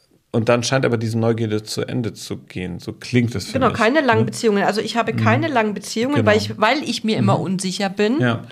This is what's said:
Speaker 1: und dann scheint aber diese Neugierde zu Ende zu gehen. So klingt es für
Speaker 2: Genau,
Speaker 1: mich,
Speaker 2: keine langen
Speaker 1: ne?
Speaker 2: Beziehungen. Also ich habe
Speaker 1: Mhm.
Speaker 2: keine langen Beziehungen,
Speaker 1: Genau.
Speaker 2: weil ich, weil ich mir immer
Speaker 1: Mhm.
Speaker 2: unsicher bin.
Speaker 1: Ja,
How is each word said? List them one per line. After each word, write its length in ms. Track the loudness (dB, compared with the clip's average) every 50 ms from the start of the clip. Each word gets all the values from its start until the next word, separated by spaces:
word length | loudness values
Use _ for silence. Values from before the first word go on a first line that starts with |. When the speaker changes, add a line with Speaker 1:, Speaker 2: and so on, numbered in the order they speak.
| _ _ _ _ _ _
Speaker 1:
und 180 | -2 0 2 2
dann 140 | 2 2
scheint 220 | 2 0 0 0 2
aber 100 | 0 0
diese 220 | 0 -2 -2 0 0
Neugierde 440 | 0 0 0 0 -2 -2 -2 -4
zu 200 | -4 -6 -6 -6
Ende 300 | -6 -4 -4 -4 -4 -4 -6
zu 240 | -10 -10 -10 -10 -12
gehen. 400 | -12 -12 -10 -10 -8 -8 -8 -10
So 140 | -10 -12
klingt 420 | -12 -12 -6 0 2 2 2 2 0
es 120 | -4 -6
für 80 | -4 -2
Speaker 2:
Genau, 140 | 0 2 2
Speaker 1:
mich, 80 | 2
Speaker 2:
keine 240 | 2 2 4 4 4
langen 200 | 4 4 4 4
Speaker 1:
ne? 60 | 2
Speaker 2:
Beziehungen. 360 | 0 -2 0 0 2 2 4
Also 180 | 2 2 0 0
ich 160 | -2 -2 -2
habe 160 | -2 -2 0
Speaker 1:
Mhm. 40 | 0 0
Speaker 2:
keine 300 | 2 2 2 2 2 0
langen 260 | 0 0 0 0 -2
Beziehungen, 420 | -6 -8 -6 -4 -2 0 0 2
Speaker 1:
Genau. 140 | 2 4 4
Speaker 2:
weil 60 | 4 2
ich, 200 | 2 -2 -2 0
weil 240 | 0 2 2 0 -2
ich 200 | -4 -4 -4 -2
mir 120 | -2 0 2
immer 180 | 2 2 2 2
Speaker 1:
Mhm. 60 | 0
Speaker 2:
unsicher 440 | -2 -4 -4 -4 -4 -4 -4 -4 -4
bin. 300 | -2 0 0 0 2 2
Speaker 1:
Ja, 220 | 2 0 0 -2 -6 -12